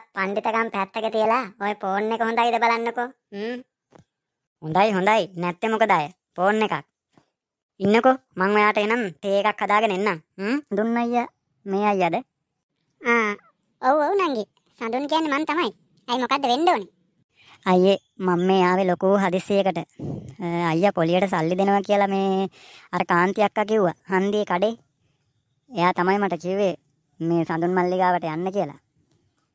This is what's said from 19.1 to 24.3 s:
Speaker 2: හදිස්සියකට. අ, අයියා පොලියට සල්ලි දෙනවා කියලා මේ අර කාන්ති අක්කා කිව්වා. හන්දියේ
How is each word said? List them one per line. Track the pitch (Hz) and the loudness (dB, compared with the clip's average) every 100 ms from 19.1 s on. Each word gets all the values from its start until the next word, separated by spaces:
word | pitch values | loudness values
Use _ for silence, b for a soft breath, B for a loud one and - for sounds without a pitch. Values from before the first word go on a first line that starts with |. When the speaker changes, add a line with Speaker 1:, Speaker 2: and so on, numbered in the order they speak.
| 202 | 2
Speaker 2:
හදිස්සියකට. | 190 180 - 202 190 170 | 2 -2 -2 0 0 -2
අ, | - _ - - - - 175 170 170 | -8 _ -10 -10 -12 -10 -6 -2 0
අයියා | 160 196 | 2 2
පොලියට | 190 165 175 196 | 2 2 2 2
සල්ලි | 185 160 185 | 0 -2 0
දෙනවා | 196 202 | 2 2
කියලා | 196 202 202 | 2 2 2
මේ | 196 196 190 190 B B B B | 0 0 0 -2 B B B B
අර | 180 185 | -6 2
කාන්ති | 175 180 202 | 4 4 2
අක්කා | 208 - 208 | 0 0 0
කිව්වා. | 220 185 156 _ | 2 0 -2 _
හන්දියේ | 185 196 | -2 0